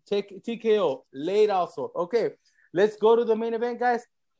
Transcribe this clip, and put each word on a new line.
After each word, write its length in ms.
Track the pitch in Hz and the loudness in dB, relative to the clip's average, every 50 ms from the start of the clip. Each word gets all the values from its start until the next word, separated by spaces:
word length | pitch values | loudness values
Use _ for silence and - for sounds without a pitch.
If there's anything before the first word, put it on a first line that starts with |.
| _ | _
take 360 | - 202 202 202 - 185 196 - | -4 -4 -4 -4 -6 -14 -14 -10
T 140 | 233 233 | -10 -10
K 220 | 226 - 226 214 208 | -4 0 0 2 2
O 260 | 185 151 131 - _ _ - | 2 0 -2 -4 _ _ -12
late 360 | 135 151 175 196 214 214 208 | -8 -6 -2 2 2 2 4
also. 420 | 196 185 170 165 - 147 127 113 - | 2 0 -2 -4 -6 -10 -10 -8 -6
Okay, 360 | 156 175 175 - 233 185 139 - _ _ _ _ _ _ _ - | -6 -6 -2 -2 -2 -2 -2 -6 _ _ _ _ _ _ _ 0
let's 220 | 175 208 208 208 | 2 2 2 0
go 180 | - 202 220 233 | 2 4 4 4
to 80 | 233 240 | 4 4
the 120 | 226 220 | 0 0
main 180 | 220 226 233 226 | -2 -2 -4 -4
event, 260 | 214 240 240 240 214 | -4 -4 -6 -4 -2
guys. 240 | 240 247 240 233 - _ _ _ _ _ _ | 0 0 0 -2 -4 _ _ _ _ _ _